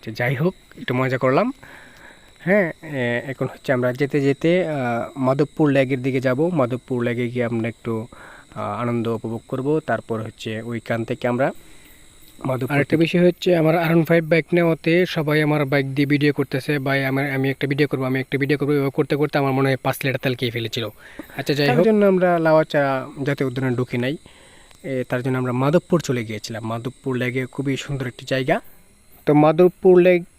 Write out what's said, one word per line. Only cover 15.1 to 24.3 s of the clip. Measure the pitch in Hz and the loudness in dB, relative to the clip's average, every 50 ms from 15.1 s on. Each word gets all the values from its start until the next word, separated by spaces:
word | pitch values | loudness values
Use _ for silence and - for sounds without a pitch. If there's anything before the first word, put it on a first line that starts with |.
| - 170 151 147 147 156 156 | -2 -4 -2 0 2 2 2
আমার | 147 151 151 147 | 2 2 0 0
বাইক | 135 147 143 135 135 135 | 0 0 0 0 0 0
দিয়ে | 139 143 | 0 2
ভিডিও | 135 143 139 143 147 139 | 2 2 2 2 2 2
করতেছে, | - 139 - - 135 - - 151 143 | 0 -2 -2 -4 -6 -4 -2 -4 -4
"ভাই, | 131 139 135 139 135 | -2 -2 -2 0 0
আমার, | 131 135 135 139 143 | 0 0 -2 -2 -2
আমি | 135 135 131 139 | -2 -2 0 -2
একটা | 135 - - | -2 -2 -4
ভিডিও | 135 143 135 151 135 | -4 0 0 0 0
করবো, | - 131 131 | 0 -4 -2
আমি | 131 131 131 | -2 -2 -4
একটা | 127 _ - 135 | -4 _ -2 -4
ভিডিও | 139 135 147 139 | 0 0 0 0
করবো", | 147 139 147 | 0 0 0
এভাবে | 143 139 139 | 0 0 -2
করতে | - - 147 - 156 | 0 -2 -2 0 0
করতে | 139 151 147 - 147 | -2 -2 -2 0 0
আমার | 135 139 131 | 0 0 0
মনে | 135 139 135 | 0 0 0
হয় | 135 | 0
পাঁচ | 127 _ 135 131 - - | 0 _ -4 -4 -2 -4
লিটার | 139 123 127 - | -4 -4 -2 -4
তেল | 135 127 | -4 -4
খেয়ে | 120 131 120 | -2 -4 -6
ফেলেছিল। | 113 120 113 110 - 123 113 104 - - - - - - - - - | -4 -6 -8 -6 -6 -6 -8 -8 -10 -14 -20 -20 -20 -20 -20 -16 -12
আচ্ছা, | - 135 - 151 | -10 -4 -4 -2
যাই | 135 147 | 0 2
তার | 143 - | 2 4
হোক, | 156 180 | 4 4
জন্য | 220 220 208 202 | 4 4 4 4
আমরা | 202 190 180 180 180 175 170 | 4 4 4 4 2 2 2
লাওয়াচা | 160 160 156 156 156 - - 151 143 135 135 131 127 139 151 - 139 | 2 4 4 4 2 2 0 0 0 0 0 -4 -6 -8 -10 -6 -4
জাতীয় | 143 139 - 139 131 | -4 -2 -2 -2 -4
উদ্যানে | 123 135 131 131 123 | -2 -4 -4 -2 -2
ঢুকি | 120 127 - - 120 | -2 -4 -4 -4 -4
নাই, | 120 127 151 - - - | -4 -4 -6 -8 -12 -20